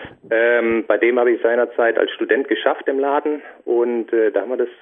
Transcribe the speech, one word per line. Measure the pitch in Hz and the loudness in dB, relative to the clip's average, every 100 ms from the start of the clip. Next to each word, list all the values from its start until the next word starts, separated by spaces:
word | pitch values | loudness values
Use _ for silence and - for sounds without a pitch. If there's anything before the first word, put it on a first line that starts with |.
| - - - | -18 -20 -4
Ähm, | 113 117 120 113 113 - | 0 2 2 0 -2 0
bei | 104 | 2
dem | 117 123 | 2 2
habe | 123 | 2
ich | 117 | 2
seinerzeit | 117 120 120 - 113 110 | 2 0 0 0 0 2
als | 95 | -2
Student | - - - 135 | -2 -2 -2 0
geschafft | - - 143 - | -2 -2 -2 -4
im | 135 | -2
Laden | 139 143 151 147 - - | -2 -2 -2 -6 -10 -12
und, | - 120 120 120 110 | -2 0 0 -2 -2
äh, | 117 110 | 0 2
da | - | 0
haben | 101 | -2
wir | 127 | -4
das | 120 - | -4 -6